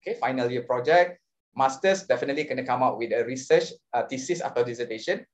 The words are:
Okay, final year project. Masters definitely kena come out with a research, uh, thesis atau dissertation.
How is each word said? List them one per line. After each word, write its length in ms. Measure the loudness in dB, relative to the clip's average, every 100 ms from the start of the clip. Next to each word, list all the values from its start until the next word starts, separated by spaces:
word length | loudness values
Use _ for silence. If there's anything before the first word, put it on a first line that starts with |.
Okay, 180 | -8 -4
final 320 | -2 0 -2
year 160 | -2 -2
project. 540 | -2 4 6 4 0 _ _ _
Masters 540 | 0 0 2 0 0 0
definitely 380 | -2 0 -4 -4
kena 180 | -4 -2
come 160 | 2
out 160 | 2 0
with 160 | -2
a 80 | -2
research, 480 | -2 -4 4 4 4 -10 _
uh, 80 | -2 -2
thesis 340 | -6 -4 -4
atau 240 | -2 0 0
dissertation. 560 | 0 -6 -6 -4 -4 -6